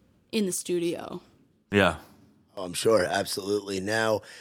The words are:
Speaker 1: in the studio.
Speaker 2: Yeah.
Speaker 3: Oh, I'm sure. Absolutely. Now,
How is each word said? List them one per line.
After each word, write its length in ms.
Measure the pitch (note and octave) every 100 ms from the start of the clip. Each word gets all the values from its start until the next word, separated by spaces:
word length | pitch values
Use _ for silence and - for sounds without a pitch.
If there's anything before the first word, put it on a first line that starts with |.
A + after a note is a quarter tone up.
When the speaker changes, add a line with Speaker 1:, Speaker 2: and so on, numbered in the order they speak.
| _ _ _
Speaker 1:
in 140 | A3
the 80 | G3
studio. 720 | F3 - F3 E3+ D3 - F3+ - _ _ _ -
Speaker 2:
Yeah. 240 | G2+ F#2 D#2+ - - - _ _ -
Speaker 3:
Oh, 80 |
I'm 100 | F#2
sure. 280 | E2+ A2+ A2
Absolutely. 760 | F2+ F#2 F#2+ - G2 G#2 G2 F#2+
Now, 400 | G2 A2 A2 G#2+ - -